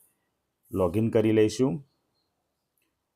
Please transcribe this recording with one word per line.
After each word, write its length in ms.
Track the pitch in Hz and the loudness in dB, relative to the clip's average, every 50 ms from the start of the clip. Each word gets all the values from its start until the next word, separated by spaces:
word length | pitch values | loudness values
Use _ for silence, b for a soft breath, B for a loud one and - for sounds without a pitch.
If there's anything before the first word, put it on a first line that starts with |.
| _ _ _ _ _ _ _ _ _ _ _ _ _ _ - | _ _ _ _ _ _ _ _ _ _ _ _ _ _ -4
લોગિન 380 | 95 92 87 85 107 113 113 | -2 -2 -2 0 -2 -2 0
કરી 220 | 110 113 107 110 110 | 0 0 2 2 2
લઈશું. 400 | 110 107 107 104 - 131 139 165 151 - _ _ _ _ _ _ _ _ _ _ _ _ _ _ _ _ _ _ _ _ _ _ _ _ _ _ | 2 2 2 0 -2 -2 -2 -2 -6 -10 _ _ _ _ _ _ _ _ _ _ _ _ _ _ _ _ _ _ _ _ _ _ _ _ _ _